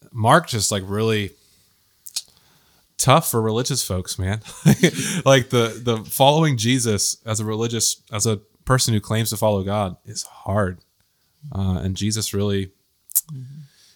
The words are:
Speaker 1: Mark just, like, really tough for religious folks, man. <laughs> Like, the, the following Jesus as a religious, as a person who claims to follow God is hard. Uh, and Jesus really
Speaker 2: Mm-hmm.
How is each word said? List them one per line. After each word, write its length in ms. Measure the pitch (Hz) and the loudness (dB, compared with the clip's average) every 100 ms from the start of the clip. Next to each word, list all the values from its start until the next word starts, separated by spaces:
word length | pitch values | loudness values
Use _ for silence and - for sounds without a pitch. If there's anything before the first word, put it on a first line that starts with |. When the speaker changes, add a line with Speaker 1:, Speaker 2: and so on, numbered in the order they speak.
| _ | _
Speaker 1:
Mark 360 | 117 110 160 170 | -2 4 4 4
just, 220 | 110 98 | -4 -2
like, 120 | 104 95 | -4 -4
really 460 | 101 113 107 98 - _ _ _ _ _ _ - - - _ _ _ _ _ _ - | -2 0 0 -4 -10 _ _ _ _ _ _ -14 -12 -14 _ _ _ _ _ _ -2
tough 320 | - 147 - | 4 4 4
for 100 | 117 | -2
religious 400 | 110 110 131 131 - | 0 -2 -2 -4 -2
folks, 320 | 92 90 - | -4 -4 -4
man. 220 | 95 110 - - 151 | -2 -4 -8 0 2
<laughs> 600 | - 170 139 127 190 135 | 4 2 0 -4 0 4
Like, 240 | 135 120 | 4 4
the, 280 | 123 113 113 | 2 0 -2
the 220 | 120 113 101 | -2 -2 -4
following 480 | - 139 151 160 123 | 2 4 4 2 2
Jesus 600 | 113 127 117 101 - - 117 | 2 2 2 0 -2 -6 -4
as 140 | 107 | -4
a 60 | 107 | -2
religious, 560 | 110 117 117 - - _ | -2 -2 -2 -2 -4 _
as 140 | 107 110 | -2 0
a 120 | 107 - _ - | -2 -6 _ 0
person 280 | 131 - | 2 2
who 60 | 107 | 0
claims 300 | - 110 113 | 0 -2 -2
to 80 | 107 | 0
follow 260 | 110 101 | 2 2
God 320 | 95 104 98 87 - | 0 -2 -2 -6 -12
is 180 | 107 | -12
hard. 560 | - - - 101 92 90 _ _ _ _ _ _ 151 | -12 -12 -2 0 0 -4 _ _ _ _ _ _ -10
Uh, 260 | 98 95 90 | -4 0 0
and 120 | 92 95 | -2 -2
Jesus 380 | 104 110 101 | -2 -2 -4
really 380 | 101 104 101 95 _ _ _ _ - - | -2 -2 -2 -4 _ _ _ _ -6 -6
Speaker 2:
Mm-hmm. 300 | 139 127 147 139 _ _ | -12 -14 -18 -20 _ _